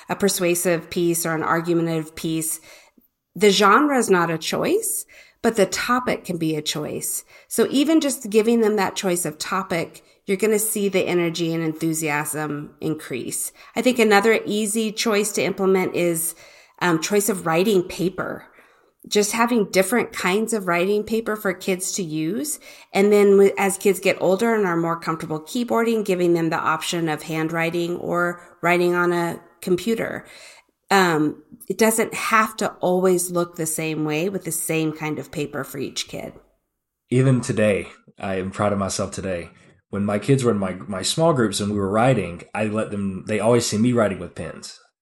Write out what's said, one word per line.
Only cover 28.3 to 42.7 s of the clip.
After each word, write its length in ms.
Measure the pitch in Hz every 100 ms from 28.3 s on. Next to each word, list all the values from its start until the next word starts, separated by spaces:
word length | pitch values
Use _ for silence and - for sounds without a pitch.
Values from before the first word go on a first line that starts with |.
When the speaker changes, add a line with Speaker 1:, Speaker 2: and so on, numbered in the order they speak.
| 175 - -
Speaker 1:
writing 320 | 170 175 175
on 180 | 175 175
a 300 | 175 170 - - -
computer. 640 | - 175 - 226 - - - - - - _ _ -
Um, 520 | 196 180 156 151 - - - -
it 80 | 190
doesn't 380 | 220 220 220
have 420 | - - 220 220 -
to 140 | 196 -
always 500 | 180 180 185 180 180
look 260 | 175 175 170
the 100 | 160
same 400 | - 160 151 156
way 240 | 151 185
with 140 | 190
the 80 | 165
same 380 | 156 - 160 156
kind 280 | 156 156 151
of 120 | -
paper 340 | 160 143 139
for 120 | 135 143
each 320 | - - -
kid. 240 | - - - _ _ _ _ _ _ -
Speaker 2:
Even 320 | 127 131 127
today, 460 | 120 107 107 95 87 - _ -
I 180 | 101 95
am 140 | 95
proud 220 | - 104
of 60 | 101
myself 320 | 95 - 98
today. 400 | - 95 87 80 _ _ _ -
When 160 | 101 101
my 120 | 104
kids 240 | 120 135
were 80 | 120
in 80 | 104
my, 180 | 95 90 -
my 140 | 95
small 320 | 95 - 165
groups 260 | 139 110 101
and 100 | 104
we 80 | 104
were 120 | 95
writing, 540 | 107 127 117 87 85 -
I 100 | 101
let 260 | 107